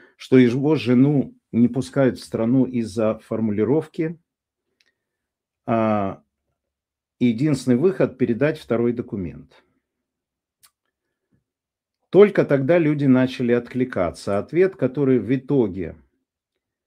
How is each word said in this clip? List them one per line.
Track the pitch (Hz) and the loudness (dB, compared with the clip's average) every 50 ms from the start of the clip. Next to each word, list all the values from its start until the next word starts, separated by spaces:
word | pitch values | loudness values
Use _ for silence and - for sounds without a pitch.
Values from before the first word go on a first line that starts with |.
| - _ _ | -20 _ _
что | _ - - 131 131 | _ -2 2 4 6
его | 127 120 113 135 131 147 160 | 6 4 2 0 0 0 -2
жену | 135 104 117 123 123 135 143 151 139 - - - _ _ _ | 0 0 2 4 4 4 4 2 0 -2 -4 -8 _ _ _
не | - 113 120 117 | 0 2 2 2
пускают | 117 135 127 - - 139 139 127 98 87 | 0 -2 -8 -4 -2 0 0 0 0 -4
в | - | -8
страну | - - 104 113 113 127 135 127 | -8 -6 -4 -2 0 2 2 0
из-за | 131 127 120 113 104 95 117 110 107 110 - | 0 -2 -4 -6 -6 -4 -2 -2 -2 -2 -4
формулировки, | - - 117 110 113 110 104 101 107 104 135 160 156 - - - 160 160 170 - _ _ _ _ _ _ _ _ _ _ _ _ _ _ _ _ _ _ _ _ _ _ _ _ _ _ _ _ _ | -8 -10 -6 -4 -4 -2 -2 0 0 0 0 -2 -2 -4 -6 -6 -6 -6 -8 -10 _ _ _ _ _ _ _ _ _ _ _ _ _ _ _ _ _ _ _ _ _ _ _ _ _ _ _ _ _
а, | - 120 113 110 110 107 104 98 95 90 - _ _ _ _ _ _ _ _ _ _ _ _ _ _ _ _ _ _ _ - | -2 -2 0 0 0 0 0 -2 -4 -6 -10 _ _ _ _ _ _ _ _ _ _ _ _ _ _ _ _ _ _ _ -2
единственный | 127 123 113 110 139 156 147 131 - 131 123 120 | -2 -2 0 0 -2 -2 -2 -2 0 0 0 2
выход — | 151 190 185 - 151 120 - - | 2 0 0 0 -2 -4 -2 -2
передать | 131 120 120 107 139 151 156 151 | -2 -2 -2 0 -2 -2 -2 -4
второй | - - 120 110 120 120 120 | -6 -4 -4 -2 -2 -2 -4
документ. | 117 - - - 101 92 80 69 71 73 73 _ _ _ _ _ _ _ _ _ _ _ _ _ _ _ _ _ _ _ _ _ _ _ _ _ _ _ _ _ _ _ _ _ _ _ _ _ _ _ _ _ _ _ _ _ _ _ _ _ _ _ _ | -4 -8 -10 -10 -10 -8 -10 -12 -14 -20 -20 _ _ _ _ _ _ _ _ _ _ _ _ _ _ _ _ _ _ _ _ _ _ _ _ _ _ _ _ _ _ _ _ _ _ _ _ _ _ _ _ _ _ _ _ _ _ _ _ _ _ _ _
Только | - 175 208 208 - - 156 | 6 6 6 6 6 2 0
тогда | - 147 139 135 131 170 180 | 2 0 0 2 2 2 2
люди | 165 147 151 143 143 | 2 0 0 2 2
начали | 139 127 127 127 131 131 - 131 117 | 4 4 4 2 0 -2 -4 -2 0
откликаться. | 120 120 120 - - 127 127 127 - 104 90 82 80 - - 107 101 101 | 0 0 0 -4 -4 -4 -4 -4 -2 -2 -4 -4 -4 -6 -6 -4 -4 -4
Ответ, | 98 - - 165 185 190 190 | -4 -4 -2 0 0 0 0
который | - 139 127 131 147 143 131 131 123 | -2 -4 -4 -2 -2 0 2 2 0
в | 104 101 135 | 0 -2 -4
итоге | 135 131 - 143 139 120 101 87 95 85 78 80 76 _ _ _ _ _ _ _ _ _ _ _ _ _ _ _ _ _ | -4 -2 -2 0 0 0 0 -2 -6 -10 -10 -12 -16 _ _ _ _ _ _ _ _ _ _ _ _ _ _ _ _ _